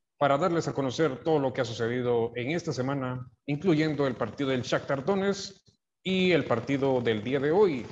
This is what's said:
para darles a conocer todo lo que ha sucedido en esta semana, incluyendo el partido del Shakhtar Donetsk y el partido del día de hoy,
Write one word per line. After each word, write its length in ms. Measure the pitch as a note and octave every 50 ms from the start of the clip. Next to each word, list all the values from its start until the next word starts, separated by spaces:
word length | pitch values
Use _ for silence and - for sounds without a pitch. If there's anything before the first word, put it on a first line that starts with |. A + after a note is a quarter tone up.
| _ _ _
para 220 | - C#3+ C#3 C#3 C#3
darles 280 | F3 F#3 E3+ D#3+ -
a 60 | D3 -
conocer 480 | C#3 C3+ B2+ A2+ - D#3+ C#3+ C3 A#2+
todo 160 | - E3 D#3+
lo 160 | D3 C3+ B2+ B2
que 80 | C3+
ha 40 | B2
sucedido 680 | A#2 A2+ A2 A2+ A2+ B2 B2+ B2 B2 A#2+ A#2 A2+ A#2 A#2
en 160 | B2 A#2 C3+
esta 240 | E3 E3+ E3 E3 B2+
semana, 540 | C3 B2+ C3+ C#3 C#3 C3 B2+ B2+ B2+ B2+ - - _ _
incluyendo 600 | - C#3+ D3 E3+ G3 D#3 D3+ D#3+ D#3 D3 C#3 C#3+
el 80 | C3+ A#2+
partido 340 | - B2 G#2+ - - C#3+ C3
del 140 | C3 B2+ A2+
Shakhtar 420 | - E3 C3+ - - C#3 C3+ B2+
Donetsk 560 | G3 G3+ F#3+ G3 G3+ G3 G3 - - - _ _ _ _ _ _ _ _ _ -
y 280 | F#3 F#3+ F#3 F#3 F3+ E3+
el 100 | C#3+ -
partido 560 | - A#2+ A2+ A#2 - C#3 C3 C3+ C3+ C3 B2
del 240 | A#2 A#2 A2 G#2+ G2+
día 160 | B2 C#3 C#3
de 100 | C3+ D3
hoy, 340 | E3 G3+ G#3+ F3+ C#3 A#2+ G2 -